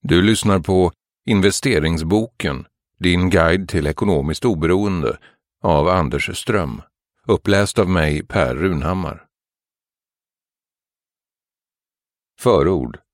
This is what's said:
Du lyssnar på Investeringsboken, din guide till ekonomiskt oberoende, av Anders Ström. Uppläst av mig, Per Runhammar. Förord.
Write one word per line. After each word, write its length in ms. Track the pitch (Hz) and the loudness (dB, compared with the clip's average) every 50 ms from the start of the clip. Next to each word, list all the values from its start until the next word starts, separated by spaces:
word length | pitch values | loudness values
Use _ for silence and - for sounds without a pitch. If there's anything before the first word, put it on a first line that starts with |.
Du 200 | - - 80 87 | -2 0 0 2
lyssnar 360 | 90 107 110 - - 107 98 92 | 4 2 2 0 0 0 0 0
på 340 | 78 - 95 92 90 85 - _ _ _ _ _ _ | 0 0 2 2 2 0 -2 _ _ _ _ _ _
Investeringsboken, 1400 | - 113 98 92 101 95 - - 127 117 80 73 80 82 80 80 80 95 107 110 113 _ _ - 80 69 64 - _ _ _ _ _ _ _ | 0 0 2 2 2 0 0 -2 0 0 0 0 0 -2 -2 0 0 0 0 0 -2 _ _ -6 -6 -6 -6 -10 _ _ _ _ _ _ _
din 320 | 90 90 87 87 90 92 | 0 0 2 2 2 2
guide 380 | 85 87 82 82 82 95 95 80 | 2 2 4 4 2 0 -2 -4
till 180 | - 92 73 | -4 -4 -2
ekonomiskt 580 | 73 78 - - 101 90 73 67 76 78 - - | -2 -4 -2 -2 0 0 0 0 -2 -6 -2 -2
oberoende, 720 | 123 104 78 78 80 90 95 104 101 95 87 73 - - - _ - _ _ _ _ _ _ | -2 -2 0 0 0 0 0 0 -2 -2 -2 -2 -4 -4 -6 _ -20 _ _ _ _ _ _
av 260 | - 92 82 73 73 87 | -2 0 2 2 2 2
Anders 500 | 92 92 82 64 60 71 - - - - | 2 0 0 -2 -2 -4 -6 -6 -8 -10
Ström. 440 | - - 110 101 85 69 - - - _ _ _ _ _ _ _ _ | -6 -2 -2 -2 -2 -4 -8 -12 -14 _ _ _ _ _ _ _ _
Uppläst 520 | - 107 87 _ - 98 98 101 - - - | -2 -2 0 _ 0 2 2 2 0 0 0
av 100 | 101 90 | 0 2
mig, 340 | 92 87 78 76 73 76 | 2 2 2 0 0 -2
Per 320 | - _ - 104 80 62 62 | -6 _ -2 0 0 0 0
Runhammar. 720 | 67 85 95 90 73 73 78 92 95 92 - - - - _ _ _ _ _ _ _ _ _ _ _ _ _ _ _ _ _ _ _ _ _ _ _ _ _ _ _ _ _ _ _ _ _ _ _ _ _ _ _ _ _ _ _ _ _ _ _ _ _ _ _ _ _ _ _ _ _ _ _ _ _ _ _ | 0 0 0 0 0 -2 -2 -4 -4 -6 -8 -10 -14 -20 _ _ _ _ _ _ _ _ _ _ _ _ _ _ _ _ _ _ _ _ _ _ _ _ _ _ _ _ _ _ _ _ _ _ _ _ _ _ _ _ _ _ _ _ _ _ _ _ _ _ _ _ _ _ _ _ _ _ _ _ _ _ _
Förord. 580 | - 127 110 80 69 85 95 82 64 58 55 - _ _ | 2 2 4 4 4 2 0 0 -2 -6 -10 -16 _ _